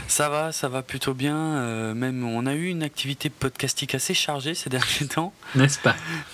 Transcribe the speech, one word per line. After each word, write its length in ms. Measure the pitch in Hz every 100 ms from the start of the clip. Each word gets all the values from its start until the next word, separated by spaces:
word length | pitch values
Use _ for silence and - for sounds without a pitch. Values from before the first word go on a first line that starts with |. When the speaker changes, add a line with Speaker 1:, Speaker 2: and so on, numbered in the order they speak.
| -
Speaker 1:
Ça 220 | - 147
va, 240 | 147 160
ça 160 | - 131
va 140 | 131
plutôt 320 | 127 135 -
bien. 200 | 131 143
Euh, 600 | 151 160 147 117 113 113
même, 300 | 113 127 127
on 200 | 120 113
a 80 | 131
eu 140 | 147 180
une 160 | 170
activité 480 | 151 - 131 139 151
podcastique 640 | - 131 - 131 - 139
assez 180 | 131 -
chargée 420 | 185 - 143 135
ces 140 | 170 139
<laughs> 0 |
derniers 380 | 127 - - 143
temps. 240 | - 175 - -
Speaker 2:
N'est-ce 240 | 131 139 -
pas ? 180 | - - 160 160 -